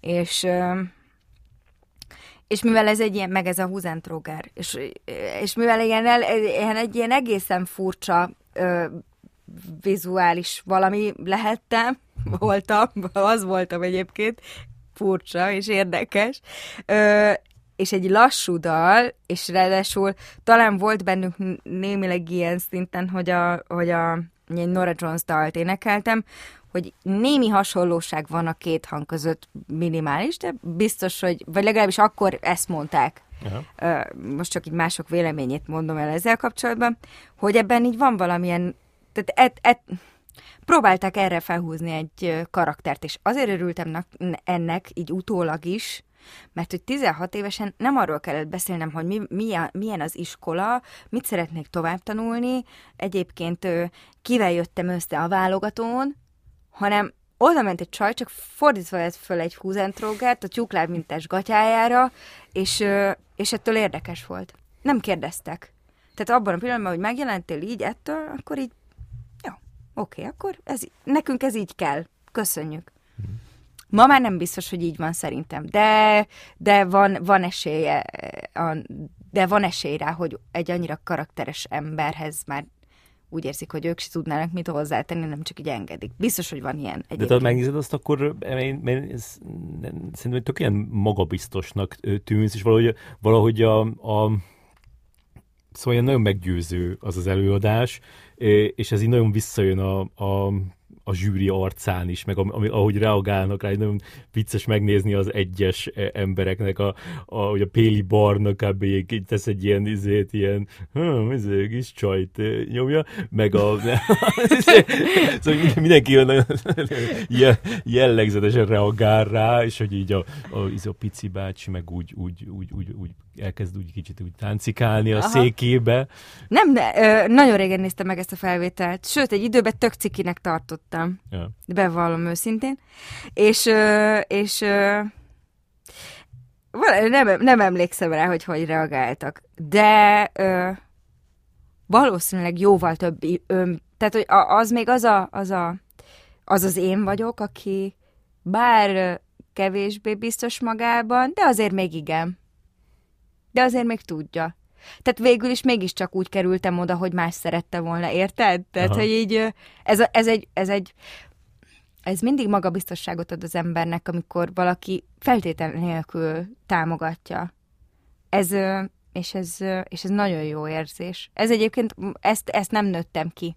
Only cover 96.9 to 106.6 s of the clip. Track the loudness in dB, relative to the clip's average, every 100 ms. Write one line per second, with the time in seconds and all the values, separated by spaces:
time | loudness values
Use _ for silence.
96.9 | -6 -8 -6 -2 2 2 2 2 2 0
97.9 | -6 -18 -20 -20 _ 4 6 4 -2 -2
98.9 | 0 2 4 4 2 -2 0 0 2 0
99.9 | -2 -4 _ -2 0 0 -2 -4 -12 _
100.9 | -18 -8 -4 -2 0 0 0 -2 -4 -4
101.9 | -4 -4 -6 -6 -2 -2 -2 -2 2 2
102.9 | 2 2 2 2 0 0 -2 -4 -2 -2
103.9 | -4 -8 -20 -10 -6 -2 -4 0 0 4
104.9 | 2 2 0 -2 -2 -4 0 0 0 -6
105.9 | -6 -6 -2 -2 0 -2 -2